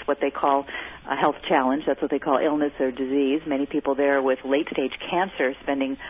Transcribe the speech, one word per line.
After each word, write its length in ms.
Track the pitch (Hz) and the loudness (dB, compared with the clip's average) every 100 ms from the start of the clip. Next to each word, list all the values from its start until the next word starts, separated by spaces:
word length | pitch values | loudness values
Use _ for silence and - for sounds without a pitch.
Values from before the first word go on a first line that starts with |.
| - | -4
what 140 | 143 | 0
they 80 | 139 | 0
call 380 | - 147 139 139 - - - - | 0 2 2 0 -10 -12 -12 -6
a 60 | 139 | 0
health 220 | 160 - - | 0 0 2
challenge. 380 | 156 131 143 156 | 2 4 2 0
That's 140 | 135 | 0
what 100 | 147 | 0
they 80 | 139 | -2
call 180 | 156 135 | 2 2
illness 360 | 156 151 147 - | 4 2 0 0
or 120 | 131 | -2
disease. 500 | 127 131 139 135 156 160 | -2 0 2 2 0 -2
Many 180 | 139 139 | -4 -2
people 300 | 151 139 135 | -2 0 2
there 260 | 143 139 | 2 4
with 180 | 131 131 131 | 2 0 0
late-stage 460 | 139 170 - 131 - - | 0 0 -2 -4 -6 -4
cancer 460 | 175 190 - 131 143 | -2 -2 0 -2 -2
spending 340 | - 139 135 135 | -4 -2 -2 -4